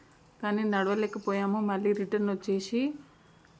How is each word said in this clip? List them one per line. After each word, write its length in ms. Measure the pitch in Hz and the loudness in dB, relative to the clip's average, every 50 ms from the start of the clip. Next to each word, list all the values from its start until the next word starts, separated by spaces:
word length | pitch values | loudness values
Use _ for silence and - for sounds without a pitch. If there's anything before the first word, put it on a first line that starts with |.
| - - - - - - - - | -20 -20 -20 -20 -20 -20 -14 -8
కానీ 200 | - 208 208 214 | -4 -2 0 0
నడవలేకపోయాము. 1000 | 220 214 202 196 190 190 208 220 214 208 - 214 202 202 196 196 196 196 202 214 | 2 2 2 2 2 2 2 2 0 -2 -4 -4 -2 0 0 0 2 0 0 0
మళ్ళీ 320 | 214 202 196 190 202 208 | 0 0 0 0 2 2
రిటర్న్ 380 | 202 202 196 185 214 208 208 202 | 2 0 0 0 0 0 0 0
వచ్చేసి 640 | 196 196 - - 196 196 190 - 233 233 269 294 294 - - - - - - - - - - - - - | 0 -2 -2 -2 -2 -2 -2 -2 -2 0 0 -2 -4 -6 -14 -20 -20 -20 -20 -20 -20 -20 -20 -20 -20 -20